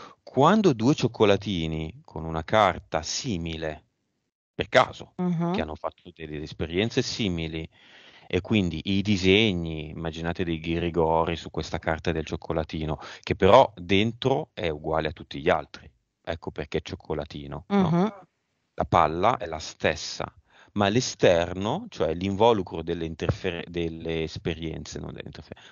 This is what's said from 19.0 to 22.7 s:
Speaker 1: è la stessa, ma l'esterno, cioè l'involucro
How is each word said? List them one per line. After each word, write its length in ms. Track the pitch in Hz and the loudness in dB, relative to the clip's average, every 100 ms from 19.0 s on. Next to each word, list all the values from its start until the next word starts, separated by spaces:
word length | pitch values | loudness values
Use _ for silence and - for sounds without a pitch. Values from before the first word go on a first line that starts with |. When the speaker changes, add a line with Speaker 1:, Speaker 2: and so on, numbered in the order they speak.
| 78 82 104 131 | 4 4 2 0
Speaker 1:
è 80 | 98 | -4
la 120 | 78 | -8
stessa, 720 | - - 92 78 - - - - _ _ _ | -10 -2 0 0 -4 -8 -10 -10 _ _ _
ma 160 | 104 101 | 2 2
l'esterno, 1000 | 113 - - 113 85 87 92 104 165 240 | 2 -2 2 6 6 2 -2 -2 -4 -6
cioè 240 | - 80 | -4 -2
l'involucro 720 | 82 95 95 120 104 90 | 0 -2 4 4 4 0